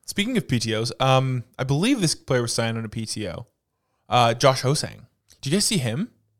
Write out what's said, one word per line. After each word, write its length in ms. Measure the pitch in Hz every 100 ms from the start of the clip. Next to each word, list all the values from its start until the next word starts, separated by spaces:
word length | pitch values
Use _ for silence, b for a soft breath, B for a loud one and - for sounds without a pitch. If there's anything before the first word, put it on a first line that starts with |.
| -
Speaking 320 | - 208 240
of 100 | -
P 120 | 123
T 140 | 110
Os, 180 | 107 117 -
um, 420 | 135 131 131 127 - -
I 60 | 135
believe 340 | 143 214 277
this 160 | 165 -
player 260 | - 127
was 100 | 117
signed 240 | - 113 113
on 80 | 110
a 40 |
P 160 | 113 110
T 220 | - 98
O. 200 | 80 - _ _ _ _ _ -
Uh, 260 | 123 117
Josh 280 | 117 139 131
Hosang. 400 | 127 151 - - - _ _ _
Did 40 | 135
you 60 |
guys 140 | 185 -
see 120 | 202
him 320 | 120 120 226 _ _ _